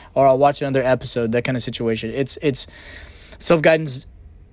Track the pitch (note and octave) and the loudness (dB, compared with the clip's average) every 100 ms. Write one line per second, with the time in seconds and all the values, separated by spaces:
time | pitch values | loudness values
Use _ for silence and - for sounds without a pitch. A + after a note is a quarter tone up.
0 | - C3 C3+ C3 C#3+ C#3+ C#3 C3+ B2+ C3 | -6 2 4 6 4 2 -2 0 0 0
1 | - B2 A2+ A#2+ A#2+ B2+ B2 - A#2 A2 | -2 -4 -2 -2 -2 -4 -6 -6 -4 -4
2 | A2+ A#2+ C3+ - D#3 B2+ - - - - | -6 -6 -6 -2 -2 -2 -8 -12 -20 -20
3 | - - - - - E3+ E3 D#3+ D#3 B2+ | -20 -20 -20 -10 0 4 4 2 0 -8
4 | - - - - - | -14 -20 -20 -20 -20